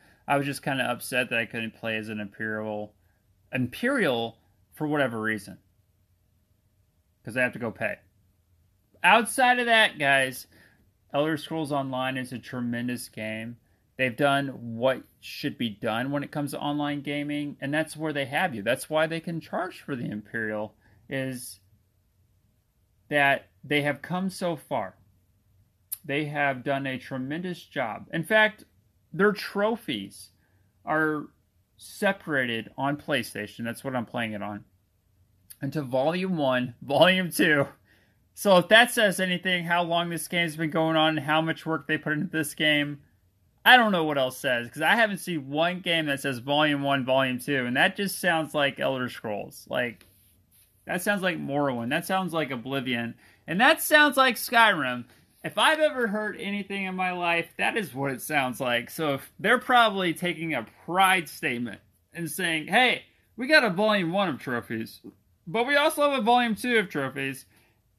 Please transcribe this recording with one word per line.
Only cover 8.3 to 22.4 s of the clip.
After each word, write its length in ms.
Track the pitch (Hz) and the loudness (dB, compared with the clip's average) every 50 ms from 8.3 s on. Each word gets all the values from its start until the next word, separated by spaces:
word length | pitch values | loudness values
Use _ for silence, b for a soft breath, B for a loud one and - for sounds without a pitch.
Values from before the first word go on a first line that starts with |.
| _ _ _ _ _ _ _ _ _ _ _ _ _ _ - | _ _ _ _ _ _ _ _ _ _ _ _ _ _ 4
Outside 560 | 180 202 233 226 - - 269 254 247 247 247 | 6 6 6 4 2 2 4 4 4 4 4
of 60 | 240 | 2
that, 340 | 233 226 220 214 - - - | 4 6 6 4 4 2 0
guys, 480 | 147 139 139 135 131 131 123 - - b b b b b b b b b _ _ _ _ - | 2 4 4 4 4 0 -2 -8 -16 b b b b b b b b b _ _ _ _ -2
Elder 220 | 143 151 156 160 | 0 0 0 -2
Scrolls 380 | 143 - - 160 160 156 135 147 | -4 -6 -6 -6 -4 -4 -2 -2
Online 420 | 139 135 135 127 127 131 131 131 | -4 -4 -4 -4 -4 -4 -2 -4
is 160 | 131 127 127 | -4 -6 -8
a 80 | 131 113 | -10 -12
tremendous 720 | - - - 123 120 120 120 117 120 123 120 117 - - | -12 -10 -8 -6 -4 -4 -4 -4 -4 -4 -4 -6 -8 -12
game. 480 | - 123 107 110 110 110 113 117 120 - _ _ _ _ _ _ _ | -10 -10 -8 -8 -6 -8 -10 -10 -14 -16 _ _ _ _ _ _ _
They've 180 | - 131 127 113 | 0 0 0 2
done 600 | - 143 139 139 139 139 135 127 120 120 117 113 | 2 2 4 4 2 0 -4 -6 -10 -10 -8 -2
what 260 | 113 123 131 127 117 - _ _ _ | 2 2 2 2 0 -4 _ _ _
should 380 | - - - - - 147 - | -18 -14 -10 -8 -6 -6 -4
be 120 | - 120 117 | -4 -4 -4
done 400 | 101 - - 110 107 117 127 139 | -4 -4 -4 -2 -2 -2 -2 -2
when 140 | 143 143 139 | -4 -4 -4
it 80 | 131 | -6
comes 200 | - 151 147 135 | -6 -6 -6 -4
to 80 | - - | -6 -4
online 400 | - 147 147 147 147 147 147 143 | -4 -2 -2 -2 -2 -2 -4 -4
gaming, 560 | 135 147 143 147 143 147 147 147 147 147 135 - | -4 -4 -4 -4 -4 -4 -4 -4 -6 -6 -8 -8
and 140 | - 135 147 | -6 -2 -2
that's 240 | 156 160 156 - | -2 -2 -4 -6
where 160 | 151 156 156 147 | -6 -6 -4 -4
they 120 | 143 135 | -4 -4
have 280 | 123 139 160 190 180 120 | -2 -2 -2 -2 -2 -4
you. 60 | 107 | -2
That's 280 | 98 113 123 - - - | -2 0 -2 -2 -2 -2
why 180 | 156 156 160 | 0 0 0
they 120 | 160 165 165 | 0 -2 -6
can 220 | - 180 165 160 | -6 -6 -8 -8
charge 400 | - - - - 349 - - - | -8 -6 -6 -6 -6 -6 -10 -12
for 120 | - - 143 | -10 -8 -8
the 160 | 120 113 - | -6 -6 -6
Imperial, 640 | 107 104 - - - 117 110 107 107 107 107 107 b b b b b b b - | -8 -10 -10 -8 -6 -4 -4 -2 -4 -4 -6 -8 b b b b b b b -8
is 500 | 135 135 131 131 127 123 - - - - _ _ _ _ _ _ _ _ _ _ _ _ _ _ _ _ | -6 -6 -4 -6 -6 -8 -12 -14 -16 -20 _ _ _ _ _ _ _ _ _ _ _ _ _ _ _ _